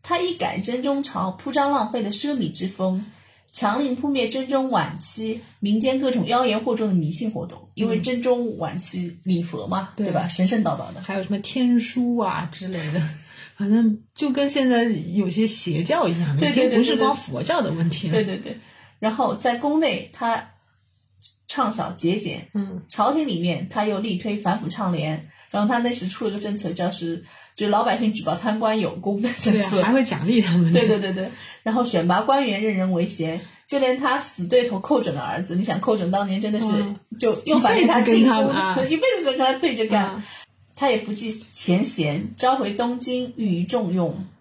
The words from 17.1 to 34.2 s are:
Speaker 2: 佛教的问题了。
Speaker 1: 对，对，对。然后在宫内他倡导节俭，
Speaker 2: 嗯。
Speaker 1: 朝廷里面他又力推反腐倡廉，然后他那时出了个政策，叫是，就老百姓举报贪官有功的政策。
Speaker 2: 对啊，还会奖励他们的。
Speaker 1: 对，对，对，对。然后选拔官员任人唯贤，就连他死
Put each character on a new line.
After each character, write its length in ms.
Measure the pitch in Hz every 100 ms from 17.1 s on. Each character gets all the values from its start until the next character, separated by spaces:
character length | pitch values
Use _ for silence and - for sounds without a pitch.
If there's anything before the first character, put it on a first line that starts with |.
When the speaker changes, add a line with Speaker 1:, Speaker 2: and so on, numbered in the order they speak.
| -
Speaker 2:
佛 260 | - 123
教 200 | 175 339
的 100 | 190
问 160 | 165 165
题 200 | - 170
了。 40 |
Speaker 1:
对， 120 | 165
对， 120 | 190 190
对。 220 | - - - - - _
然 160 | 214
后 200 | 220 240
在 220 | 214 247 240
宫 240 | 294 311
内 300 | 302 180 -
他 380 | - 233 226 - _ _ _ _ _ _ _ - - -
倡 260 | - 226
导 180 | 220 -
节 260 | - 170 214
俭， 300 | 175 - -
Speaker 2:
嗯。 300 | 208 196 180 -
Speaker 1:
朝 240 | - 220
廷 120 | 302 285
里 140 | 175
面 260 | 175 160 185
他 160 | 220 214
又 140 | 196
力 180 | 220 180
推 180 | 214 208
反 240 | 180 202
腐 80 | -
倡 240 | - 190
廉， 380 | 165 151 156 - - -
然 120 | 202
后 40 | 208
他 120 | 240
那 120 | 240
时 120 | 240 185
出 200 | - 214
了 40 |
个 80 | 208
政 200 | 208 202
策， 140 | 170
叫 180 | 175 180
是， 340 | - 170 170 - - -
就 140 | - 208
老 160 | 214
百 120 | 233 190
姓 160 | 220
举 120 | -
报 100 | -
贪 240 | 180 220 214
官 200 | 220 220
有 180 | 180 -
功 260 | 196 202
的 60 | 240 240
政 140 | 226 214
策。 140 | 190 190
Speaker 2:
对 60 |
啊， 40 | 190
还 60 |
会 100 | 262
奖 240 | 240 143 165
励 140 | 240
他 160 | 185 175
们 160 | 165
的。 80 | 175
Speaker 1:
对， 80 | 220
对， 100 | 208
对， 140 | 190
对。 160 | 185 202 - - -
然 120 | 226
后 100 | 233
选 220 | 240 175 175
拔 120 | 180
官 220 | 220 269
员 160 | 254 196
任 140 | 220
人 160 | 190 185
唯 160 | 175 180
贤， 340 | - 160 165 - - -
就 100 | 277
连 180 | 254 254
他 220 | 269
死 280 | 269